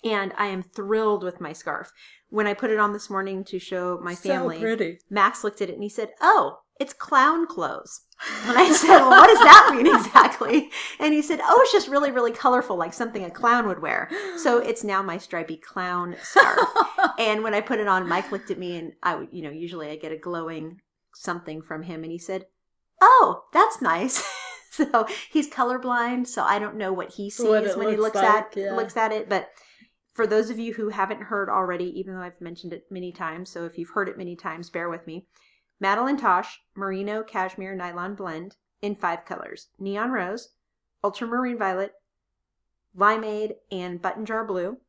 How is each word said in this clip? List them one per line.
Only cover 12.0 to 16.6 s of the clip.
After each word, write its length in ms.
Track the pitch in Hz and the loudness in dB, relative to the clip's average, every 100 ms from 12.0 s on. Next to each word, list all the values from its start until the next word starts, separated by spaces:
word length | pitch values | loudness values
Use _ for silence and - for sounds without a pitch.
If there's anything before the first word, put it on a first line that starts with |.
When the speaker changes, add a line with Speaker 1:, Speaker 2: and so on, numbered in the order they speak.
| 285 | 0
Speaker 1:
really 220 | 247 240 | 0 -2
colorful, 440 | 233 262 247 247 180 | 0 2 2 0 -4
like 160 | 170 | -4
something 320 | - 226 220 | -6 -8 -6
a 60 | 180 | -10
clown 360 | 170 240 240 220 | -2 2 2 0
would 120 | 175 | -4
wear." 300 | 160 - - 381 392 349 | -2 -2 -4 -8 -10 -4
So 220 | 302 240 | 2 2
it's 240 | 240 - | 0 -6
now 180 | 208 196 | -4 -4
my 140 | 196 170 | -4 -8
stripy 400 | - 175 165 160 | -10 -10 -10 -14
clown 600 | - - 180 180 175 175 | -12 -10 -6 -6 -8 -10
scarf. 360 | - - - - | 0 4 4 4